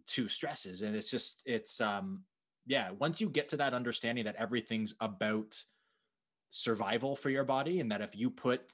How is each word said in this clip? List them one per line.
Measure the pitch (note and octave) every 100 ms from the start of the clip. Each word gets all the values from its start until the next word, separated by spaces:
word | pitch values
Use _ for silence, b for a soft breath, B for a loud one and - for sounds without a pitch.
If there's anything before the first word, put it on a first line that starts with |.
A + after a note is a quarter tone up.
| -
to | - G#2+
stresses. | - - B2 G2 F#2
And | G#2+
it's | G#2+ -
just, | B2 - - -
it's, | A2+ - -
um, | G#2+ G2+ F#2+ F#2+ - _ _ _
yeah, | B2+ C3+ F#2+
once | G2+ D3 D#3+
you | G#3+
get | C#3+ C#3+
to | D3
that | C#3
understanding | B2 A#2+ - A#2+ A#2+ G#2+
that | G#2
everything's | A2+ A#2+ - A2+ G#2+ -
about | A2+ F#2+ G#2+ A2 G#2+ - - _ _ _ _ _ _ _ _
survival | - A#2+ G#2+ G2+ A2+ C3+ C#3
for | C#3
your | C3+
body, | C3 C3+ D3 F3+
and | A#2+
that | G#2
if | G#2
you | G2+ B2
put | - B2+ B2 -